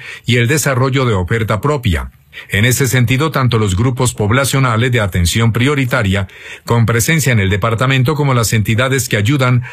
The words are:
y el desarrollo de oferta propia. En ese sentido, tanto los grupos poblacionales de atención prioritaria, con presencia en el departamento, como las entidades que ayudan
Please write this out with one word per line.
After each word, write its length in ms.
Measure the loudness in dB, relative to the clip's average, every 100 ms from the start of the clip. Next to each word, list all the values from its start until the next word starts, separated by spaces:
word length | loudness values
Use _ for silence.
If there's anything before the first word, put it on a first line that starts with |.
| -8 -12 -2
y 120 | 0
el 100 | 2
desarrollo 580 | 0 0 0 0 0 0
de 80 |
oferta 480 | 0 -2 -2 -2 -2
propia. 500 | -2 -2 -2 -2 -4 _ _ -20 -4
En 140 | 0
ese 240 | 0 2 0
sentido, 440 | 2 2 2 0
tanto 260 | 0 0 2
los 180 | 0 0
grupos 380 | 0 0 -2
poblacionales 760 | 0 0 2 2 0 0 0 0
de 100 | 0
atención 500 | 0 0 0 2 0
prioritaria, 760 | 2 0 0 0 0 0 -2 -4 -12 -20 -14
con 220 | -2 0 2
presencia 480 | 0 0 0 2
en 60 | 2
el 100 | 0
departamento, 640 | 0 0 0 0 2 0
como 220 | 0 0 0
las 180 | 0
entidades 560 | 0 0 0 0 0 -2
que 80 | 0
ayudan 460 | 0 0 2 0 -2